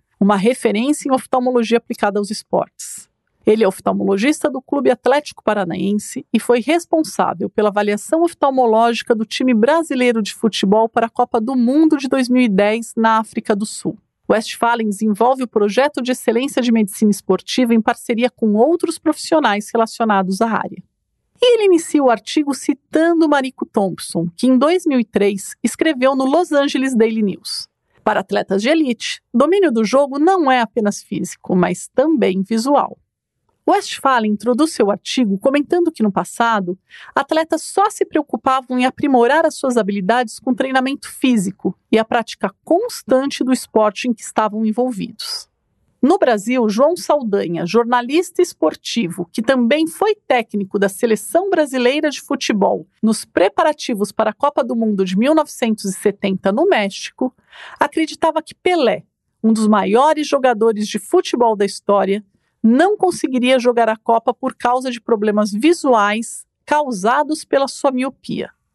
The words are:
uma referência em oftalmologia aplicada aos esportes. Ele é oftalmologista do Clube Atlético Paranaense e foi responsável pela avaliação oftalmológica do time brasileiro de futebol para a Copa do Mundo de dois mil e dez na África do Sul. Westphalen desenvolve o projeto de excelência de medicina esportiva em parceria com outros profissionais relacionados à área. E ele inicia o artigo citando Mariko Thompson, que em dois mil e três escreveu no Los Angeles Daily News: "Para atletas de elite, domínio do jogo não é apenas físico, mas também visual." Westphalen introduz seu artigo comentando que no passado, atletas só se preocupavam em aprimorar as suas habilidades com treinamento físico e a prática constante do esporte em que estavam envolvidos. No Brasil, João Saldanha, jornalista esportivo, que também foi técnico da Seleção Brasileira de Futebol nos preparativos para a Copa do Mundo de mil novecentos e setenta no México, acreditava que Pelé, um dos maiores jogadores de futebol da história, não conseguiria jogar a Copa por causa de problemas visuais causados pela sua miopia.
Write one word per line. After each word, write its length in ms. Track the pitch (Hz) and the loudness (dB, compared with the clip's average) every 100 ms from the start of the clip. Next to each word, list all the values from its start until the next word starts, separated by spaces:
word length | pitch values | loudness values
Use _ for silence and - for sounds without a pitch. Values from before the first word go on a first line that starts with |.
| _ _ | _ _
uma 180 | 196 196 | 2 2
referência 680 | 226 262 226 208 262 302 285 | 2 0 0 0 0 -2 -2
em 60 | |
oftalmologia 640 | 254 - 254 247 247 220 233 | -4 0 -2 0 0 0 -2
aplicada 400 | - 226 208 202 | -2 -2 -2 -2
aos 140 | 202 | -4
esportes. 800 | 214 - - - - - - - _ _ _ | -8 -4 -4 -4 -10 -16 -16 -20 _ _ _
Ele 200 | - 220 | 0 2
é 40 | 196 | 2
oftalmologista 840 | - 196 196 196 196 262 302 302 | 0 -2 -2 0 0 0 0 -2
do 100 | 254 | -4
Clube 300 | - 285 254 | -6 0 0
Atlético 520 | 240 247 285 - - | 2 2 0 -2 -4
Paranaense 800 | - 208 180 180 190 208 - 262 - | -2 -2 -2 -4 -2 -4 -6 -12 -4
e 80 | 233 | -2
foi 220 | - 240 | 2 0
responsável 880 | 240 339 - 320 311 - 180 170 202 | 2 -2 0 -2 -2 -2 -2 -2 -4
pela 200 | - 208 | -2 0
avaliação 520 | 202 208 208 - 320 | 0 -2 -4 -2 0
oftalmológica 920 | 339 - 277 262 233 220 233 226 - 220 | 0 0 0 2 2 4 2 0 -2 -4
do 100 | 220 | -4
time 260 | - 262 | -2 0
brasileiro 680 | 220 240 330 320 262 247 226 | 2 2 2 0 0 0 0
de 100 | 202 | -4
futebol 560 | - 220 - 190 220 226 | -4 -4 0 2 2 2
para 200 | 233 226 | 0 -2
a 20 | |
Copa 320 | - 247 233 | -2 -2 -2
do 140 | 220 262 | -2 0
Mundo 420 | 233 294 320 294 | 2 4 4 2
de 100 | 262 | 0
dois 220 | 269 247 | -2 2
mil 140 | 254 | 2
e 40 | 240 | 2
dez 460 | 190 208 226 226 226 | 2 2 0 -4 -2
na 220 | 226 220 | 2 2
África 380 | 214 226 - 202 | -2 -6 -2 -2
do 100 | 214 | -4
Sul. 320 | - - - _ _ - | -6 -8 -8 _ _ -2
Westphalen 580 | 208 - - 233 233 214 | -2 -2 -2 0 0 -2
desenvolve 540 | 190 220 196 240 262 | -2 -2 2 2 0
o 60 | 254 | -2
projeto 560 | 214 208 196 285 285 | -2 0 2 0 0
de 80 | 247 | -4
excelência 500 | 247 - 226 277 - | -2 -2 -2 -2 -2
de 100 | 240 | 2
medicina 380 | 226 208 - 214 | 2 0 0 0
esportiva 640 | 196 - 185 - - 240 | 0 -2 -2 -2 -2 2
em 80 | 233 | 2
parceria 480 | 214 - - 226 247 | 2 -4 -4 -2 -2
com 240 | - 220 | 0 0
outros 460 | 208 277 339 339 - | 2 2 2 -2 -2
profissionais 720 | 311 - - 320 247 202 - | -4 -4 -2 0 2 0 -2
relacionados 640 | 233 226 - 226 196 190 190 | -2 -2 -2 0 0 0 -2
à 80 | 226 | -2
área. 360 | 208 - 190 - _ _ _ _ _ | -2 -6 -12 -20 _ _ _ _ _
E 140 | 494 453 | 2 4
ele 100 | 403 | 4
inicia 380 | 330 - 294 | 2 2 2
o 80 | 262 | 2
artigo 420 | 220 - 311 285 | 2 0 -2 -2
citando 760 | 254 - 262 _ 311 339 330 320 | -2 -4 -6 _ 0 2 4 4
Mariko 380 | 285 262 - - | 2 0 -8 -6
Thompson, 640 | 220 190 156 - 175 170 - | -2 -2 -4 -8 -6 -6 0
que 80 | 254 | 2
em 100 | 254 | 4
dois 300 | 294 359 330 | 4 2 0
mil 140 | 262 | 0
e 40 | |
três 520 | 220 208 202 202 - - | 0 0 0 -2 -8 -6
escreveu 520 | 233 - 320 254 262 269 | -6 0 0 2 0 2
no 100 | 269 | 2
Los 260 | 311 349 | 0 2
Angeles 440 | 285 285 285 269 233 | 0 0 0 0 2
Daily 280 | 226 220 | 2 2
News: 440 | 208 - - - - _ _ _ | -2 -4 -10 -12 -12 _ _ _
"Para 160 | 214 208 | -2 -2
atletas 420 | - 202 202 196 | -2 -4 -2 -2
de 80 | 233 | 2
elite, 500 | 330 269 220 - - _ | 2 0 -2 -6 -10 _
domínio 380 | 233 294 403 339 | 2 4 4 2
do 120 | 226 | 2
jogo 360 | 208 262 277 277 | 2 2 2 2
não 320 | 330 381 269 | 2 4 2
é 100 | 254 | 2
apenas 400 | 226 240 208 - | 0 0 -2 -2
físico, 540 | - 202 180 - - 185 | -8 -8 -6 -10 -2 0
mas 320 | 175 180 - | 0 -2 -4
também 560 | - 302 294 196 185 | 0 2 2 0 0
visual." 560 | 190 226 262 277 - - _ _ _ _ _ _ - | -2 -2 2 2 0 -8 _ _ _ _ _ _ 0
Westphalen 600 | 392 - - 269 247 214 | 0 -2 -2 0 2 0
introduz 420 | 208 226 247 320 | -2 -2 0 0
seu 160 | - 202 | 0 0
artigo 480 | 202 - - 220 196 | 0 -4 -2 0 0
comentando 540 | 277 285 - 349 330 | 0 0 0 0 0
que 100 | - | 0
no 100 | 214 | -2
passado, 640 | 165 180 - 233 214 175 190 _ - - | 0 -4 -2 0 0 -4 -10 _ -20 -6
atletas 480 | 277 277 320 320 320 | -6 -2 -2 0 -4
só 300 | - - 415 | -2 0 0
se 120 | - | -2
preocupavam 720 | - 311 - 233 269 262 247 254 | -2 -2 -4 -4 0 -2 -2 -2
em 80 | 254 | -2
aprimorar 600 | - 285 254 240 302 320 | -2 0 4 4 4 0
as 80 | |
suas 240 | - 262 240 | -2 -2 0
habilidades 640 | 202 202 185 240 233 - | -2 -2 0 0 -2 -6
com 140 | - | -4
treinamento 540 | - 269 262 262 285 - | -2 0 0 -2 -4 -10
físico 720 | - 262 226 185 - 196 - _ | -2 2 2 0 -4 -6 -8 _
e 80 | 220 | 0
a 40 | |
prática 480 | 226 233 - - 190 - - | 2 -2 -2 -6 -8 -8 -2
constante 800 | 339 453 - - 254 277 - | 0 0 -8 -2 0 0 -4
do 100 | 254 | -2
esporte 560 | 254 - 220 214 208 254 | -2 0 0 0 0 -6
em 40 | |
que 100 | 226 | -6
estavam 420 | - - 214 214 220 | -4 -2 -2 -2 -2
envolvidos. 840 | 226 254 196 - - - - - _ _ _ _ _ | -2 -4 -4 -10 -10 -12 -12 -14 _ _ _ _ _
No 160 | 269 381 | 2 4
Brasil, 500 | 294 208 208 254 220 | 2 0 0 0 0
João 300 | 202 294 349 | 2 2 2
Saldanha, 640 | - 294 226 202 170 170 | -2 -2 0 -2 -2 -4
jornalista 800 | 165 220 233 247 240 311 359 - | 0 0 2 0 0 -2 0 0
esportivo, 880 | 349 - 311 - - 233 170 175 170 | -2 0 -2 -2 -6 -4 -4 -6 -8
que 120 | - | -4
também 420 | 220 262 233 302 311 | 0 2 2 0 -2
foi 300 | - 427 415 | 0 -2 -2
técnico 640 | - 247 220 208 190 202 | 0 -2 0 -6 -4 -2
da 100 | 196 | -2
Seleção 580 | - 233 214 - 330 392 | 0 -2 -2 0 -2 0
Brasileira 600 | 339 294 262 247 294 302 | 0 0 0 0 0 -2
de 100 | - | -6
Futebol 680 | - 269 - 208 196 180 - _ | -8 -6 -2 0 0 0 -6 _
nos 220 | 220 214 | -2 -2
preparativos 880 | - - 381 - 320 302 - 202 202 | -6 -2 0 2 0 -2 -6 -4 -4
para 200 | - 214 | -2 -4
a 40 | - | -2
Copa 280 | 285 294 | -2 -2
do 120 | 247 233 | -2 -2
Mundo 300 | 220 196 190 | -2 0 -2
de 100 | 190 | 0
mil 200 | 254 311 | 2 2
novecentos 500 | 294 - 233 214 196 | 0 -4 -4 -2 -6
e 80 | |
setenta 580 | - 208 202 202 190 196 | -2 -2 -2 -4 -2 -2
no 160 | 220 381 | 0 2
México, 680 | 254 202 - - - 254 - _ - - - | 2 0 -6 -14 -6 -6 -8 _ -20 -20 -4
acreditava 640 | 294 320 311 - 320 311 | -2 -2 -4 -2 -2 -2
que 140 | - - | -4 -6
Pelé, 480 | 359 349 226 165 - _ _ _ | -2 2 0 -2 -8 _ _ _
um 120 | 220 | 0
dos 140 | 220 214 | 2 2
maiores 600 | 214 185 233 302 302 294 | 2 2 4 4 2 0
jogadores 600 | 277 254 214 226 208 208 | 2 2 4 0 0 -4
de 100 | 214 | -6
futebol 580 | - 359 - 247 226 202 | 0 0 0 0 0 2
da 80 | |
história, 640 | 202 - - 202 190 208 - _ _ _ | -2 -2 0 2 2 -2 -6 _ _ _
não 320 | 220 254 370 415 | 2 4 4 2
conseguiria 640 | 359 - 294 254 247 262 | 0 -2 -4 0 2 2
jogar 320 | 247 233 220 | 2 2 0
a 80 | 220 | 0
Copa 380 | - 226 247 233 | 0 0 0 -4
por 180 | 254 | -8
causa 380 | - 240 254 254 | -4 -2 -2 -4
de 100 | 240 | -8
problemas 500 | - 220 214 208 208 | -4 -2 0 0 -2
visuais 920 | 208 302 349 285 226 202 220 226 - - _ | 0 0 0 2 2 2 -2 -8 -14 -20 _
causados 800 | - 294 285 202 214 277 285 311 | -2 -2 0 -2 0 0 -2 -6
pela 240 | - 277 269 | -2 -2 -2
sua 220 | - 285 | -2 -2
miopia. 600 | 254 269 - - - - _ _ | -2 -6 -8 -10 -10 -10 _ _